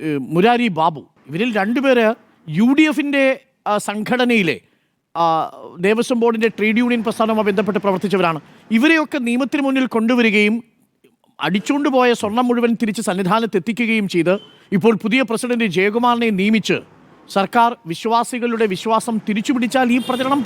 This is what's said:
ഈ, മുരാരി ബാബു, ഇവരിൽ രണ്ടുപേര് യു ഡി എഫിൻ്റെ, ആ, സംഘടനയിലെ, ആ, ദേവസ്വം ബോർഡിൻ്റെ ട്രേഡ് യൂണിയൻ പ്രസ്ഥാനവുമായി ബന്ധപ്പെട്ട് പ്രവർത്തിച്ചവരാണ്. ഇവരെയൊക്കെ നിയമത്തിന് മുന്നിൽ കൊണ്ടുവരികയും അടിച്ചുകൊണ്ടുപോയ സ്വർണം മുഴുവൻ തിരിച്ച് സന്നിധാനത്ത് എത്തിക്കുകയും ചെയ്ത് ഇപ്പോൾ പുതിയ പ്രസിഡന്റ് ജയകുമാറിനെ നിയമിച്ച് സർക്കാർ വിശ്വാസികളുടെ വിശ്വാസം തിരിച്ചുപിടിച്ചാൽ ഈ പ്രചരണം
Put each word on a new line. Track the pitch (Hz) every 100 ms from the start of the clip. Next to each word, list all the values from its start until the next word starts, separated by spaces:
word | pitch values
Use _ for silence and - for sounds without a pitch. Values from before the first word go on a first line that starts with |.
| 156
ഈ, | 143 127
മുരാരി | 165 214 240 240 156
ബാബു, | 165 147 - _ -
ഇവരിൽ | 160 247 214
രണ്ടുപേര് | 196 247 269 240 220 226 _ _ - 156
യു | 233 285
ഡി | 311
എഫിൻ്റെ, | 294 285 277 269 262 - _ -
ആ, | 208 -
സംഘടനയിലെ, | 208 214 254 247 233 170 110 - _ _ _ _ 165
ആ, | 170 160 104 - 113 131 185
ദേവസ്വം | 220 233 247
ബോർഡിൻ്റെ | 233 226 220 -
ട്രേഡ് | 214 220
യൂണിയൻ | 247 240 226
പ്രസ്ഥാനവുമായി | 214 226 220 208
ബന്ധപ്പെട്ട് | 196 208 202
പ്രവർത്തിച്ചവരാണ്. | 202 185 202 185 175 156 - - - 220
ഇവരെയൊക്കെ | 294 330 302 294 233
നിയമത്തിന് | 240 277 294 269
മുന്നിൽ | 262 254
കൊണ്ടുവരികയും | 233 226 247 226 208 208 233 - _ _ _ _ _ _ - 147
അടിച്ചുകൊണ്ടുപോയ | 196 - 285 294 254 247 233
സ്വർണം | 214 226 247
മുഴുവൻ | 240 233 233
തിരിച്ച് | 220 220 220
സന്നിധാനത്ത് | 185 180 220 226 196
എത്തിക്കുകയും | 170 208 226 220 190 175
ചെയ്ത് | 160 196 - - _ 202
ഇപ്പോൾ | 220 220 220
പുതിയ | 247 254
പ്രസിഡന്റ് | 226 247 240 226 170
ജയകുമാറിനെ | 196 220 240 233 233 190
നിയമിച്ച് | 202 220 - 139 - - - - - 196
സർക്കാർ | 190 240 233 240 160
വിശ്വാസികളുടെ | 165 226 233 226 247 240 233 220
വിശ്വാസം | - 220 220 - 220 -
തിരിച്ചുപിടിച്ചാൽ | 208 214 254 233 262 240 247
ഈ | 240
പ്രചരണം | 254 262 285